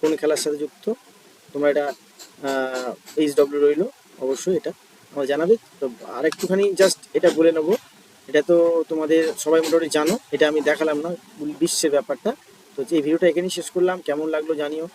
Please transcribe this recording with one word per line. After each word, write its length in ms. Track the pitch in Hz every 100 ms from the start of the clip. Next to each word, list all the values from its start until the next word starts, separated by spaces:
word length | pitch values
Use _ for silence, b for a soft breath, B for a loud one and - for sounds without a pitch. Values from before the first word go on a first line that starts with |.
কোন 140 | 156 156
খেলার 220 | 151 151
সাথে 200 | 156 147
যুক্ত? 280 | 147 _ - 226 _ _ _ _ _
তোমরা 160 | 143 147
এটা, 160 | 143 143
আহ, 1040 | 135 _ _ - _ 139 135 131 127 127 101 - -
এইচডব্লিউ 460 | 151 143 143 147 143
রইলো, 220 | 147 214 - _ -
অবশ্যই 360 | 131 135 - 180
এটা 160 | 151 170 _ _ _
আমার 120 | 143 135
জানাবে। 300 | 143 170 226 - -
তো 100 | 135 117 - 120
আর 100 | 156
একটুখানি 380 | 151 190 190 202 175
just 180 | 190 - -
এটা 160 | - 170 151
বলে 160 | 165
নেবো, 220 | 160 156 233 - _ - _ -
এটা 140 | 151
তো 420 | 147 170 170 170 160
তোমাদের 440 | 160 156 160 160 147
সবাই 240 | 147 160
মোটামুটি 280 | 160 165 160
জানো, 280 | 151 151 220 _
এটা 160 | 143 151
আমি 140 | 151
দেখালাম 360 | 147 151 156 147 160
না, 40 | 175 - - 151 143
বিশ্বের 300 | 165 - 160
ব্যাপারটা। 400 | 139 123 139 208 277 - - - -
তো 40 |
এই 200 | 127 165
ভিডিওটা 260 | 143 165 175
এখানেই 220 | 165 180
শেষ 180 | 180 165
করলাম, 320 | 185 180 185
কেমন 260 | 160 147 156
লাগলো 260 | 156 156 156
জানিও। 300 | 147 156 170